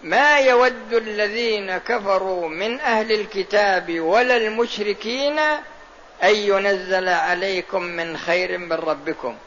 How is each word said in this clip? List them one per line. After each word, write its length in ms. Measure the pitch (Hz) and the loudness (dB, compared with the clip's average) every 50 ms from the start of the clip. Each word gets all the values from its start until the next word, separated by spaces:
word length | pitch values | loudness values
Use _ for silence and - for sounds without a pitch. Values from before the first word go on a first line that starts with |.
| - | -4
ما 360 | 160 170 226 285 294 302 285 | 0 2 4 6 6 6 6
يود 540 | 269 262 254 240 247 254 247 233 220 220 233 | 6 6 6 6 6 4 2 -2 -8 -2 -2
الذين 840 | 226 220 220 214 208 208 202 208 226 240 233 220 208 196 185 185 175 | -2 0 -2 -2 -2 -2 0 0 -2 0 0 0 -2 -2 -4 -6 -6
كفروا 720 | - - 233 233 202 196 196 185 190 190 185 180 170 160 | -2 -2 -2 -2 0 2 2 2 2 0 -2 -2 -4 -4
من 300 | 156 165 196 220 240 269 | -4 -4 -4 -4 -4 -2
أهل 320 | 302 262 233 220 220 226 | 0 0 0 0 2 0
الكتاب 880 | 220 214 202 196 - 196 185 - 196 202 208 202 190 180 175 170 170 165 | 0 -2 -2 -4 -4 -6 -4 0 2 2 4 4 2 0 -2 -4 -4 -2
ولا 380 | 160 160 185 226 247 254 247 240 | 0 2 4 4 4 4 2 2
المشركين 1000 | 226 214 220 226 240 233 - 214 208 208 202 202 - 220 240 262 277 285 294 311 302 302 302 294 - - - - - - - - - - - - 170 | 2 0 0 -2 -2 -2 -2 -6 -4 -4 -4 -4 -4 -6 -4 -2 -2 -2 0 0 0 0 0 -2 -6 -12 -20 -20 -20 -20 -20 -20 -20 -20 -8 0 2
أن 120 | 190 208 | 2 4
ينزل 760 | 214 202 202 196 190 196 202 196 185 185 185 190 185 185 185 | 4 2 0 0 2 2 0 0 -2 -2 -2 -2 0 0 0
عليكم 720 | 180 165 160 165 180 175 185 196 190 180 175 - - 190 | 0 0 0 0 0 -2 -2 -2 -2 -4 -6 -4 -6 -6
من 360 | 175 175 175 170 165 165 160 151 | -4 -4 -6 -6 -6 -6 -8 -8
خير 400 | - 175 170 180 180 180 180 180 | -2 -2 0 0 0 -2 -4 -6
من 160 | 180 170 165 | -6 -6 -6
ربكم. 640 | 160 160 160 151 143 147 160 151 - - 127 113 - - | -4 -2 -4 -4 -4 -4 -8 -8 -6 -6 -8 -10 -10 -18